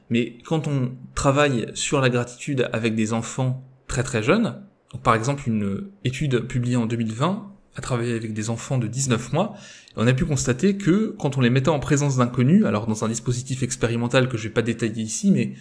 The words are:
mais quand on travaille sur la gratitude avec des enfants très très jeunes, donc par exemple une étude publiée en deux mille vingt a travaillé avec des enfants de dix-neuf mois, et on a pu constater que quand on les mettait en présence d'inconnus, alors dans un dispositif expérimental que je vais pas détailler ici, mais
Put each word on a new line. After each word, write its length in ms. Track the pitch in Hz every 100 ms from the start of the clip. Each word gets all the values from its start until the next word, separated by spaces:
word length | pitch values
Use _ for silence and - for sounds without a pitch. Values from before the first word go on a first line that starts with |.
| -
mais 300 | 120 117 -
quand 240 | - 160 151
on 280 | 139 123 131 -
travaille 560 | - 143 139 147 120 - -
sur 260 | - 147
la 80 | 131
gratitude 580 | 120 120 - - 135 117
avec 220 | 113 117 110
des 180 | 110
enfants 500 | 113 113 - 131 131 - _ -
très 140 | 139
très 220 | 143 113
jeunes, 380 | 110 202 196 101 - _ _
donc 120 | -
par 100 | -
exemple 340 | 113 120 143 127
une 420 | 110 101 98 - -
étude 440 | 127 - 151 120 -
publiée 280 | 127 120 123
en 120 | 110
deux 80 | 113
mille 180 | 110
vingt 380 | 110 160 208 - - _ -
a 60 |
travaillé 340 | - 123 117 117
avec 180 | 113
des 160 | 107 107
enfants 300 | 117 - 131
de 80 | 107
dix-neuf 460 | 123 135 113 -
mois, 200 | 151 214 - - - -
et 40 | -
on 100 | 117
a 60 |
pu 120 | 131 165
constater 520 | 135 - 123 196 196
que 380 | 151 196 220 -
quand 180 | 143 135
on 40 |
les 80 | 120
mettait 180 | 131 135
en 100 | 147
présence 380 | - 143 143 127
d'inconnus, 480 | 120 131 123 196 202
alors 220 | 107 113
dans 160 | 107
un 60 | 110
dispositif 520 | 117 - 120 - 131
expérimental 680 | 123 - 113 117 120 135 127
que 80 | 107
je 100 | 107
vais 60 |
pas 100 | -
détailler 400 | 113 110 113 113
ici, 260 | 107 - 196
mais 240 | 147 110 -